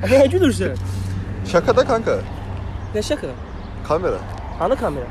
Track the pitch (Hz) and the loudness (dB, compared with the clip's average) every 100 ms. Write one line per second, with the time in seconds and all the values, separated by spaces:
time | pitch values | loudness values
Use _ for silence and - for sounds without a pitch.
0 | 196 262 269 339 339 196 185 131 - - | 6 6 6 6 4 4 -2 -2 -4 -6
1 | - - - - - 170 170 240 - 226 | -4 -6 -6 -6 2 2 4 4 4 2
2 | 220 110 92 - - - - - - 208 | 2 0 -2 -8 -8 -8 -8 -8 -6 -4
3 | 214 294 151 120 - - - - - 156 | -2 -2 -4 -8 -12 -12 -12 -10 0 0
4 | 180 98 98 - - - 160 262 226 143 | 2 -2 -4 -10 -10 -2 0 0 0 -4
5 | 120 | -8